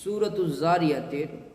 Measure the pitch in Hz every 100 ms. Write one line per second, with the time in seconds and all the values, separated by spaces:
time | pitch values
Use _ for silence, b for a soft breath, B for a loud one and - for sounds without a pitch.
0 | 190 208 208 202 170 139 165 175 160 135
1 | 123 143 156 - -